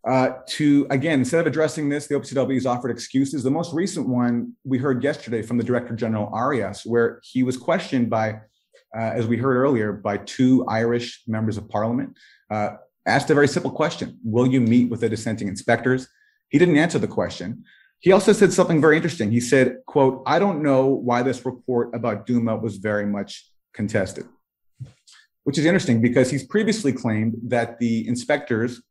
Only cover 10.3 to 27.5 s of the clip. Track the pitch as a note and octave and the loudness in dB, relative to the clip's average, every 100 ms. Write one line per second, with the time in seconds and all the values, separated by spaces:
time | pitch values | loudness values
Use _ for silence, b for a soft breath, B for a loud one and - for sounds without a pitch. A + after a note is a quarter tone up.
10.3 | - B2+ B2+ - A2+ A#2 A#2+ A#2+ - - | 0 4 4 2 0 0 -2 -4 -12 -6
11.3 | A2 A2 G2 G2 G#2+ A2+ B2 - b b | -2 -2 -4 -4 -2 -2 -2 -6 b b
12.3 | b b G#2+ G#2 - _ _ - B2 C#3 | b b -4 -4 -6 _ _ 0 0 4
13.3 | D3 C#3+ F3 - - D#3 - - - A2+ | 4 4 2 -4 -4 -4 -4 -12 -10 -2
14.3 | A2 B2+ C3 A2+ B2 A#2+ A2 A2+ G#2+ A#2 | 0 2 2 4 4 2 0 -2 -2 -6
15.3 | G#2+ G2+ F#2+ - A2+ B2+ B2+ - _ _ | -6 -6 -6 0 2 2 -2 -4 _ _
16.3 | _ _ D3 F3+ D3 E3 C#3 G2+ - F2+ | _ _ 2 4 4 2 0 -2 -2 -4
17.3 | - F2+ B2 b b b b E3+ F#3+ A3 | -6 -12 -12 b b b b 4 6 6
18.3 | G3+ G3 - E3 D#3+ D3+ D#3 E3+ - G#2+ | 6 6 4 2 4 4 4 0 -2 0
19.3 | A#2+ A#2 C#3 B2+ - - D3 C3 B2+ B2 | 0 4 4 4 0 -4 2 2 2 -2
20.3 | D#3 G3+ D#3+ D3 C3+ C3+ C3+ A#2+ A#2+ B2+ | 2 2 0 2 2 2 0 0 0 0
21.3 | A#2+ C3 B2 - B2 A#2+ A#2 A#2 G2+ - | -2 -6 -8 -4 -2 -2 -4 -4 -4 -2
22.3 | A#2+ A2+ A2 A2 G2 G#2+ G#2 G#2 G2+ G2 | -2 0 -2 -4 -6 -4 -2 -2 -6 -8
23.3 | - _ _ _ - G2+ G#2+ F2+ - - | -14 _ _ _ -8 -4 -2 -2 -8 -16
24.3 | _ _ _ _ _ C3 _ _ b b | _ _ _ _ _ -20 _ _ b b
25.3 | _ - C#3 D#3 F3 - A2+ A#2 C3+ B2+ | _ -4 0 2 2 2 2 4 4 2
26.3 | C#3+ - G#3 A3 G#2 C#3 - A#2+ G#2+ A2 | 0 -2 -2 0 0 -2 -2 -2 -2 -2
27.3 | A#2 A#2+ | -4 -2